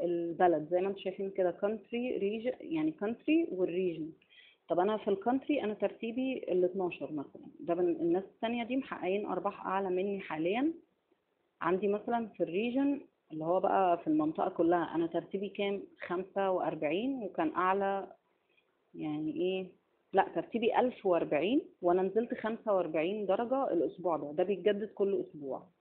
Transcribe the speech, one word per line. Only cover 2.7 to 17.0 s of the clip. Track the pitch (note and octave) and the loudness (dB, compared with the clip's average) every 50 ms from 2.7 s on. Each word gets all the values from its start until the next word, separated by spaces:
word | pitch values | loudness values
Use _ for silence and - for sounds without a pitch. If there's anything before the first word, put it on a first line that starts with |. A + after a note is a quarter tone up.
| D#4+ D#4 D#3 D#3 | -2 -2 0 -2
country | - - G3+ A3 A#3+ - - D4 D#4 E4 E4+ - | -2 -2 -4 -4 -4 -4 0 2 2 2 2 0
والريجن. | F#3 F#3 F3+ D#3+ E3+ F#3 F#3 F3+ E3 D#3+ D#3 D#3+ - - _ _ _ - - - _ _ _ - | -2 -2 -2 0 0 0 0 -2 -2 -4 -6 -10 -10 -14 _ _ _ -20 -20 -20 _ _ _ -2
طب | E3 F3 | 0 2
انا | F3+ G#3 A3 | 2 2 2
في | G3+ - | 0 0
الكونتري | G#3+ G3 G3 - A#3+ C4 C4+ - - D4 C4 - | -2 -2 0 0 0 0 0 0 0 -2 0 0
انا | G#3+ G#3+ | -2 -2
ترتيبي | - G#3 G3 - - A3+ A#3 A3+ B3+ C4 C4 B3+ | 0 -2 -2 -2 -4 -8 -6 -4 -2 -2 -2 -2
الاتناشر | - - - F3+ F3+ F3+ F3+ F#3 F#3+ F3+ E3+ - - C#3 C#3+ | -4 -2 0 2 2 2 2 2 0 -2 -2 -4 -6 -8 -6
مثلًا، | D#3 C#3+ C3+ - - - - - - - | -6 -6 -8 -8 -12 -18 -20 -20 -18 -8
ده | C#3+ E3+ E3+ | -4 -2 0
بن-، | F3 F3+ F3 E3 - | 2 2 2 2 2
الناس | E3 E3+ E3+ F#3+ F#3+ | 2 2 2 2 0
التانية | - - - A#3 A3+ A#3+ A#3+ A#3 | -4 -8 -6 -4 -2 -2 -2 -2
دي | G#3+ B3+ | -2 -2
محققين | C4+ C4 - A3 - - F3+ F#3+ G#3 G#3 | -2 -2 -4 -6 -4 -2 0 0 0 -2
ارباح | - F#3 F3+ F3+ G3+ G3 - F#3 | -2 -4 -2 -2 -4 -4 -4 -4
اعلى | F#3 F#3 G3 G3 F#3 | -2 0 0 0 0
مني | F3+ F3+ G3 G#3 G3 F#3+ | 0 0 0 0 -2 -4
حاليًا. | - - D#3+ D3+ D#3+ F3 G#3 B3 C#4 E4 E4 - - _ _ _ _ _ _ _ _ _ _ _ _ _ _ - | -6 -6 -4 0 0 2 2 2 2 0 -2 -4 -10 _ _ _ _ _ _ _ _ _ _ _ _ _ _ -4
عندي | - E3 F#3 F#3 G#3 | 0 0 2 2 2
مثلًا | G3+ G3+ G#3 - A#3+ A#3 A#3 A3+ | 2 0 0 0 -2 -2 -2 -2
في | G3+ - - E3+ | -4 -4 -2 -2
الريجن | D#3 E3 G3 A3+ B3 A#3+ C4+ C#4 C#4+ C#4+ - - - _ _ _ - | 0 0 0 0 0 2 2 2 2 2 0 -4 -12 _ _ _ -12
اللي | D#3 D#3 D#3 | -8 -4 -2
هو | E3 F3+ F#3 | 0 2 2
بقى | F#3+ - G3 G3 F#3+ F3 E3+ | 2 4 4 4 4 4 4
في | E3+ - | 2 2
المنطقة | D#3 D3+ D3+ D3+ D#3 - G3 - F#3+ | 2 4 4 4 2 0 0 -2 0
كلها | F#3 - E3 E3 F3 F3 D#3+ - - | 2 2 4 4 4 4 2 0 0
انا | E3 E3+ | 0 0
ترتيبي | E3 F3 E3+ E3 - - F#3+ G3+ F#3+ | 0 0 -4 -4 -4 -4 -6 -6 -6
كام؟ | G3 - G3+ G3+ G3+ F#3+ - - - - - | -4 -2 -2 0 -2 -2 -6 -10 -14 -12 -8
خمسة | - F3 F#3 F#3 F#3+ - G3 G3 F#3+ | -6 -4 -4 -4 -4 -2 0 0 2
وأربعين، | F#3 E3+ C#3+ D#3 D#3 D#3 D#3+ D3 D#3+ G3 | 2 2 0 -2 -2 0 0 0 0 0